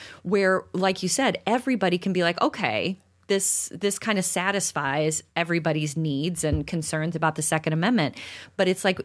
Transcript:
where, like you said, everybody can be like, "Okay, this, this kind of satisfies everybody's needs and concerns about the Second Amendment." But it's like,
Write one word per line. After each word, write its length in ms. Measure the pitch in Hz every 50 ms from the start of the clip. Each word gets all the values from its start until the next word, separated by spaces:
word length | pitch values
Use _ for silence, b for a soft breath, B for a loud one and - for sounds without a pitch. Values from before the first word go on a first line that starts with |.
| B B B B
where, 420 | B 175 214 202 196 185 190 180 - - -
like 280 | 180 190 190 190 -
you 80 | 185 175
said, 320 | - - 269 226 180 - -
everybody 500 | 196 226 254 - 269 254 196 196 180 180
can 160 | 175 - 196 180
be 80 | 180 170
like, 160 | 170 175 -
"Okay, 580 | - 311 - - 185 123 107 107 87 175 190 - _ _ _ _ _
this, 440 | - 196 196 190 - - - - - -
this 240 | 175 208 202 196
kind 220 | - - 226 208 185
of 60 | 180
satisfies 960 | - - 180 180 196 202 196 185 - - 151 143 139 135 151 151 160 156 - - _ -
everybody's 580 | 170 170 165 170 170 156 165 151 156 151 147 135
needs 480 | 165 160 156 139 135 151 175 175 - -
and 240 | 151 147 151 143
concerns 480 | - - 165 156 - - 156 156 165 165
about 200 | 160 165 160 156
the 60 | -
Second 300 | 151 - 165 156 156 165
Amendment." 460 | 156 160 175 220 254 214 151 127 - B B B B B B B B
But 100 | - 190
it's 160 | 185 185 - -
like, 160 | 190 185 -